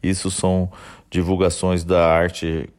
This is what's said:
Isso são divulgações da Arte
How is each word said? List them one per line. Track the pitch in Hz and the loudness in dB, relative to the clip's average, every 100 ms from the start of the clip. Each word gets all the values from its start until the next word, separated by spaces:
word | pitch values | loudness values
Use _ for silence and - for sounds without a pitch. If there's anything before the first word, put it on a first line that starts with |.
Isso | 87 92 95 | -2 -2 -4
são | - 92 92 90 - - - _ | -2 0 0 -2 -8 -20 -20 _
divulgações | 92 87 95 92 - 92 90 | -4 0 2 2 0 -2 -2
da | 85 90 82 | 0 2 4
Arte | 82 87 - 85 80 - | 4 0 -2 -6 -6 -8